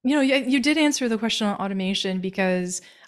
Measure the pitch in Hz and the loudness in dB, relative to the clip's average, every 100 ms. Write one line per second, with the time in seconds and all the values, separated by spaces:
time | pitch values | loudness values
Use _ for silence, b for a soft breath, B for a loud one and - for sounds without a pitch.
0 | 247 294 269 277 254 277 254 302 294 285 | 0 2 4 2 2 2 2 2 2 2
1 | 247 220 226 - 214 202 196 196 185 190 | 0 -2 -2 -2 -2 -2 -4 -2 -2 -2
2 | 196 185 185 190 190 180 180 185 B B | -2 -4 -4 -2 0 0 -2 -8 B B